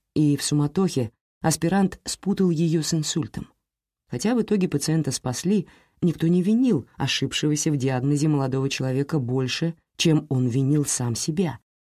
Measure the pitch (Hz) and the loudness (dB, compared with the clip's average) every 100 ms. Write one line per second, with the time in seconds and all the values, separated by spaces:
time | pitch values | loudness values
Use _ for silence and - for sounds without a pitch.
0 | _ - 151 143 - 147 147 185 185 135 | _ 0 2 2 0 0 0 0 0 0
1 | 110 _ _ _ 156 151 170 196 190 - | -4 _ _ _ -2 0 0 2 0 -2
2 | - - 185 196 190 156 165 160 147 160 | -12 -6 -2 0 2 2 2 0 0 -2
3 | 147 165 113 - - _ _ _ _ _ | -2 -4 -4 -8 -12 _ _ _ _ _
4 | - 123 208 247 - 208 180 143 - 160 | -10 -4 0 0 0 0 0 -2 0 0
5 | 143 - 127 123 175 208 - - _ - | 0 -4 -6 -4 0 0 -2 -12 _ -2
6 | 175 151 165 180 180 226 254 151 - - | -2 0 2 2 2 2 2 0 -2 -6
7 | 139 - 123 - 151 151 160 143 135 127 | -4 -2 -4 -2 -2 0 0 0 0 0
8 | 139 147 156 147 131 135 135 - 131 131 | 0 0 2 0 0 -2 -2 -2 -2 -2
9 | 143 156 120 131 127 - 165 165 _ - | -2 -2 -2 -2 -2 -2 -4 -6 _ 0
10 | 165 156 - 131 127 131 135 151 139 - | 4 4 2 0 0 2 2 2 0 -2
11 | 120 113 - 160 175 120 _ _ | -2 -4 -4 -2 -2 -4 _ _